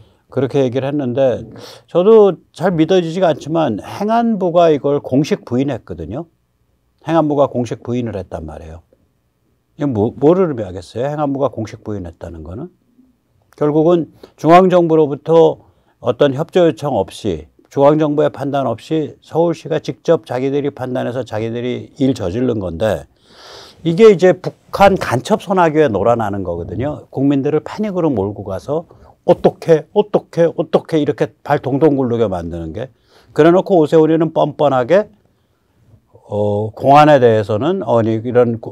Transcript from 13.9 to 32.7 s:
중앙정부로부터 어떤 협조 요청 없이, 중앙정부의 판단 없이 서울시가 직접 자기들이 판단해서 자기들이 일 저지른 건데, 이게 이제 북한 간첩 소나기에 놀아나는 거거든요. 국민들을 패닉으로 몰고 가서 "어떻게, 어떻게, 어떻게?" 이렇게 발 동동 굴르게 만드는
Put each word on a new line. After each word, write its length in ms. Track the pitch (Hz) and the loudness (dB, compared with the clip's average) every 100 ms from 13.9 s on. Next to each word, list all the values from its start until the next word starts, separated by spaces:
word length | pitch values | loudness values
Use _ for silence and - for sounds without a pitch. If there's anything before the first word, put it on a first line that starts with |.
| 175 143 _ - _ | 2 -2 _ -20 _
중앙정부로부터 1200 | 147 175 190 180 170 160 151 143 - 165 160 143 _ _ _ _ | 4 6 6 4 4 2 2 -2 0 4 4 2 _ _ _ _
어떤 320 | 113 120 143 | -4 0 0
협조 340 | 131 160 190 170 | 0 -2 2 2
요청 300 | 156 143 120 | 2 -4 -4
없이, 500 | 95 - 107 78 - _ _ | -4 -6 -6 -6 -8 _ _
중앙정부의 640 | - 139 156 156 147 147 | 2 4 4 0 0 -2
판단 360 | 143 139 139 131 | -2 -6 -4 -4
없이 480 | 110 - 160 143 - | -6 -6 -6 -6 -10
서울시가 580 | _ 156 170 160 143 - | _ -2 -2 -2 -6 -6
직접 460 | - 139 - 165 - | -6 -8 -2 -2 -2
자기들이 460 | 127 135 139 139 | -4 -2 -4 -4
판단해서 520 | 143 127 127 123 123 | -8 -8 -6 -6 -6
자기들이 720 | 117 110 113 117 123 120 - - | -8 -6 -6 -6 -6 -8 -10 -4
일 140 | 135 | -2
저지른 460 | 117 95 101 127 113 | -2 -4 -4 -2 -4
건데, 460 | 92 82 110 82 69 _ _ _ - - - _ 165 | -6 -4 -2 -2 -6 _ _ _ -20 -20 -20 _ -4
이게 260 | 170 220 | 4 6
이제 220 | 185 185 | 6 4
북한 640 | 180 - - _ - 196 190 | 2 -4 -12 _ 2 4 2
간첩 460 | - 127 - 202 | -2 -4 -2 -4
소나기에 460 | - 196 165 151 151 | -2 0 2 4 2
놀아나는 560 | 101 104 117 107 101 | 2 2 2 0 -6
거거든요. 600 | 90 85 85 104 139 143 - | -6 -8 -8 -8 -8 -8 -12
국민들을 500 | - 139 139 135 151 | -4 0 0 0 -2
패닉으로 480 | - - 214 180 160 | -4 -8 -6 -2 -2
몰고 340 | 120 98 104 | -2 -4 -6
가서 420 | 101 95 - 151 175 - - _ | -10 -10 -6 -6 -8 -20 -20 _
"어떻게, 640 | - 170 185 - - 160 151 | 0 2 2 -2 0 0 0
어떻게, 560 | 202 208 175 - - 165 - | -2 0 -2 -4 0 0 0
어떻게?" 440 | 160 - - 160 | -2 -2 -2 -2
이렇게 340 | 147 135 143 _ | -2 -2 -4 _
발 160 | - 147 | -4 -4
동동 380 | 131 135 160 139 | -2 2 2 2
굴르게 300 | 127 117 110 | 0 0 -2
만드는 420 | 92 85 85 82 | -2 -8 -10 -10